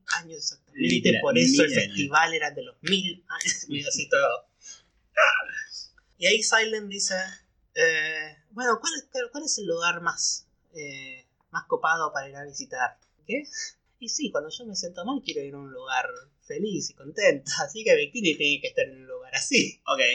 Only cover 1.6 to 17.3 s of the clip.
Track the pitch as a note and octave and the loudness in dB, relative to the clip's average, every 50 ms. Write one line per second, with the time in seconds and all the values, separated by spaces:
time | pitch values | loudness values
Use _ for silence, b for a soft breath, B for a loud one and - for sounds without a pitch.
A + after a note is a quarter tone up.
1.6 | - - - - - G2+ - D3 C#3+ C#3 D3 D#3 E3 E3 E3 D#3 D3+ D3 C#3+ C3+ | 6 6 4 2 0 0 -2 -4 -2 2 4 4 4 4 2 -2 -2 -4 -4 -6
2.6 | B2+ A#2+ - _ - E3 G3 F#3+ F3 F3+ E3+ - _ - E3 - - - - - | -10 -12 -14 _ -2 0 0 0 0 -4 -8 -10 _ -12 -10 -4 -4 -4 -4 -4
3.6 | - D3+ D3 C#3+ C#3+ - - - D3 - D3 C#3 C#3 B2 A#2+ - - _ B B | -6 -6 -6 -6 -4 -4 -4 -4 0 2 2 4 4 4 2 -2 -6 _ B B
4.6 | B B B B B B B _ _ _ _ D#5 - - - - - - - - | B B B B B B B _ _ _ _ 4 6 6 4 2 -2 -4 -8 -10
5.6 | - - - - - - _ _ _ _ _ - E3+ F#3 A3 A3+ G#3 - A#3 A3+ | -10 -12 -12 -16 -16 -18 _ _ _ _ _ 0 2 4 4 4 4 4 4 4
6.6 | A3 A3 A3 G#3+ G#3 G3 G3 G3+ - - F#3+ F#3 F#3+ F#3+ - - _ _ _ _ | 4 2 0 -4 -4 -6 -6 -4 -2 -2 -2 -4 -4 -8 -10 -16 _ _ _ _
7.6 | _ _ - D#3+ E3 E3 D#3+ D#3 D#3 D#3+ D#3+ D#3 D#3 D#3 D3+ - _ _ G#3+ A3+ | _ _ 0 2 4 4 4 2 0 -2 -4 -6 -8 -10 -14 -18 _ _ -8 -2
8.6 | B3+ A#3+ B3 A#3+ D4 E4 D4+ C#4+ - _ - B3+ A#3+ A#3 - - D#4+ - - G#3+ | 2 2 2 2 0 -4 -6 -8 -10 _ -6 -4 -4 -4 -6 -6 -4 -4 -4 -2
9.6 | G3+ E3+ E3 E3+ E3+ F3 F3 E3+ E3+ E3+ E3+ - - - - - - _ _ _ | -2 -2 0 0 2 0 0 0 -2 -4 -2 -2 -2 -2 -4 -4 -8 _ _ _
10.6 | _ _ E3+ D#3 D3 C#3+ C3+ C3+ C3+ C3 C3 C3 - _ _ _ _ _ E3 D#3+ | _ _ -14 -12 -12 -12 -12 -12 -14 -14 -16 -16 -20 _ _ _ _ _ -10 -10
11.6 | - - E3 D#3+ - D#3+ E3 E3 D#3 D3+ - C#3 C3+ C#3 C#3 C#3+ C#3+ D3 C#3 - | -4 -2 -2 0 2 2 2 2 0 -2 -2 -6 -8 -8 -10 -14 -14 -12 -12 -14
12.6 | C3+ - C3+ B2+ B2+ - - _ _ _ _ _ _ - A3 D4 D4 B B B | -12 -8 -4 -2 -2 -2 -2 _ _ _ _ _ _ -6 -6 -6 -6 B B B
13.6 | B B B _ _ _ _ _ A#3+ A3 - D#4 D4 G#3 - D3 D3 D#3 - - | B B B _ _ _ _ _ -10 -8 -6 -4 -4 -2 -2 -4 -4 -6 -8 -12
14.6 | B3 A3 F#3+ - F3+ F3 F3+ F3 G3 A#3+ C#4+ C4 - - C#3 D3 C#3 C#3 C#3+ C#3 | -12 -10 -8 -8 -8 -8 -8 -8 -6 -4 -4 -4 -4 -4 -4 -4 -6 -6 -8 -12
15.6 | C#3 C3+ C3 B2+ C3 C3 C3 B2+ B2 B2+ B2 - - _ _ _ _ - D3 - | -12 -12 -14 -12 -6 -2 0 0 0 -2 -6 -12 -18 _ _ _ _ -10 -6 -4
16.6 | G3+ G#3+ F3+ D3 - - - - C3+ C#3+ - - G3+ F3+ | -4 -4 -4 -4 -6 -8 -12 -14 -16 -12 -2 4 6 6